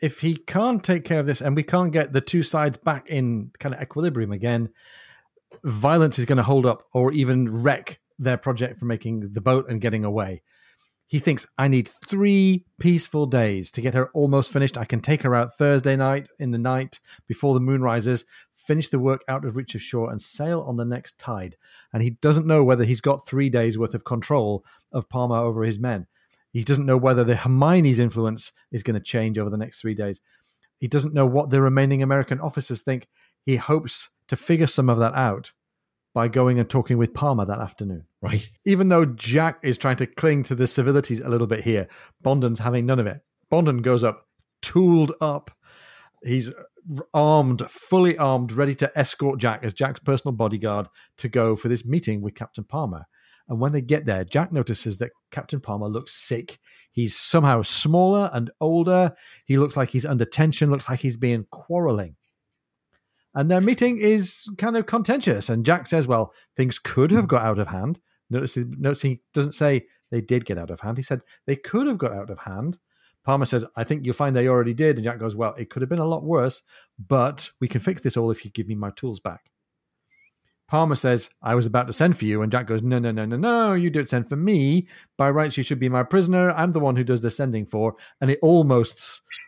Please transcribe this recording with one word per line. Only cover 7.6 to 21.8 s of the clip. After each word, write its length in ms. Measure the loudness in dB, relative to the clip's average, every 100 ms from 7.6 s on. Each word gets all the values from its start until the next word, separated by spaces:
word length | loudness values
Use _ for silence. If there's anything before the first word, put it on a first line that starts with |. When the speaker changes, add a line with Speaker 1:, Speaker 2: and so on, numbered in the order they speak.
Speaker 1:
wreck 380 | 0 0 -6 -20 _ -6
their 200 | -4 -2
project 400 | -2 -4 -6 -6
for 80 | -6
making 460 | -6 -6 -8 -6
the 80 | -4
boat 280 | 0 0 0
and 140 | -4
getting 200 | -2 -2
away. 380 | -2 -2 -4 -8 _ _ _ _ _ _ _
He 120 | -2
thinks, 280 | 0 -2 -6 -2
"I 100 | 2
need 200 | 2 0
three 760 | -10 -8 0 4 4 4 2 -2 _
peaceful 480 | 2 2 0 -2 0
days 440 | 2 2 -2 -6
to 100 | -6
get 100 | -2
her 160 | 0 -2
almost 360 | 0 2 2 0
finished. 280 | 0 0 -2
I 80 | -4
can 140 | -4
take 220 | 0 0
her 100 | 2
out 240 | 2 0 0
Thursday 360 | 2 2 2
night 340 | 0 0 -2 -6 _
in 140 | -4
the 60 | -2
night 420 | 0 -2 -4 -12 _ -20 _
before 260 | -2 2
the 80 | 2
moon 220 | 2 2
rises, 420 | 2 0 0 -2 -4 -20 _
finish 340 | _ -2 -2 0
the 100 | 0
work 240 | 0 0 -4
out 160 | -6
of 100 | -6
reach 200 | -8 -8
of 80 | -12
shore, 280 | -6 -4 -4
and 120 | -6
sail 400 | -8 -6 -4 -4
on 140 | -4 -4
the 100 | -4
next 320 | -6 -10 -16
tide." 380 | -10 -8 -10 -14 _ -20